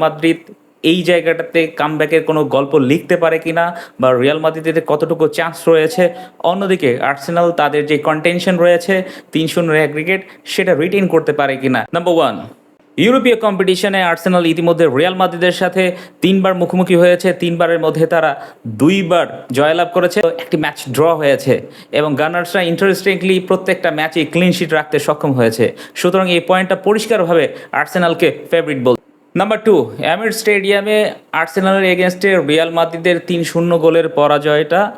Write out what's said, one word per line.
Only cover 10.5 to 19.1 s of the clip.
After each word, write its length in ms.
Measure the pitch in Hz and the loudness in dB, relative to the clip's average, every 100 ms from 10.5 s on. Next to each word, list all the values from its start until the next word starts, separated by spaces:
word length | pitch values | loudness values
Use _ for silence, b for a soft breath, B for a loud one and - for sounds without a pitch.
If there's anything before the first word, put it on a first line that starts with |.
সেটা 200 | - 185 147 | -4 0 0
রিটেইন 240 | 175 202 180 | 0 0 2
করতে 180 | 160 151 143 | 2 0 -2
পারে 160 | 139 135 | -2 -2
কিনা। 180 | 135 123 107 | -2 -2 -2
নাম্বার 200 | - 180 165 | -4 0 2
ওয়ান, 200 | 135 107 - - _ _ _ - | 0 -2 -12 -20 _ _ _ 0
ইউরোপীয় 380 | 196 262 247 220 | 2 4 2 2
কম্পিটিশনে 560 | 220 190 185 185 202 190 180 | 0 0 0 0 0 0 0
আর্সেনাল 340 | 170 190 180 170 | 0 0 0 2
ইতিমধ্যে 340 | 160 170 165 165 127 | 0 0 2 2 2
রিয়াল 200 | 175 185 | 0 0
মাদ্রিদের 360 | 185 170 180 170 | -2 0 -2 0
সাথে 220 | 185 185 185 180 B - | -2 0 -2 -2 B -2
তিনবার 280 | 170 196 190 185 | 2 2 2 0
মুখোমুখি 360 | 175 185 175 170 | 0 0 2 4
হয়েছে, 260 | 180 175 185 175 | 4 4 0 -2
তিনবারের 380 | 175 170 170 170 | -2 0 0 0
মধ্যে 200 | 160 156 160 | 0 0 0
তারা 160 | 170 156 139 B B 117 107 | 2 0 -2 B B -12 0
দুইবার 440 | 143 196 170 | 2 2 0